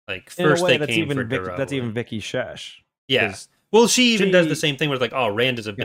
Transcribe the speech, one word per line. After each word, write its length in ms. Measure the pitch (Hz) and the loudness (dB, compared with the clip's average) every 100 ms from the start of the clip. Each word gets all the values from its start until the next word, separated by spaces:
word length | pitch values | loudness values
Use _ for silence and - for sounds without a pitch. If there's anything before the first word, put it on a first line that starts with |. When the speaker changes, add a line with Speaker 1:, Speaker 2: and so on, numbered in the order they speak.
| - | -12
Speaker 1:
Like, 240 | 95 - - | -12 -10 0
Speaker 2:
In 80 | 156 | 2
a 40 | |
Speaker 1:
first 140 | 170 | 4
Speaker 2:
way, 80 | 175 | 4
Speaker 1:
they 60 | 127 | 2
Speaker 2:
that's 140 | 147 | 0
Speaker 1:
came 120 | 120 | 0
Speaker 2:
even 140 | 151 139 | 0 -2
Speaker 1:
for 60 | |
Speaker 2:
Vic-, 200 | 113 131 | -2 -4
Speaker 1:
Duro, 140 | 92 90 | -4 -6
Speaker 2:
that's 140 | 131 | -4
Speaker 1:
and 60 | 139 | -4
Speaker 2:
even 140 | 120 | -4
Vicky 260 | 110 113 110 | -6 -6 -8
Shesh, 560 | - 127 104 - - - _ _ - | -6 -6 -6 -10 -16 -18 _ _ -8
Speaker 1:
Yeah. 200 | 127 95 | -4 -4
Speaker 2:
'cause 200 | 98 - _ _ | -6 -18 _ _
Speaker 1:
Well, 160 | 214 233 | 4 6
she 260 | - 247 | 4 4
even 160 | 226 190 | 4 4
does 160 | 180 160 | 4 2
the 60 | 151 | 0
Speaker 2:
she 60 | |
Speaker 1:
same 160 | 156 139 | -2 -2
thing 100 | 156 | -2
where 60 | 131 | -2
it's 60 | |
like, 120 | 117 | -2
"Oh, 140 | 135 117 | -2 -2
Rand 280 | 104 127 123 | 0 0 -2
is 60 | 107 | -6
a 40 | |
Speaker 2:
Yeah. 40 | 104 | -8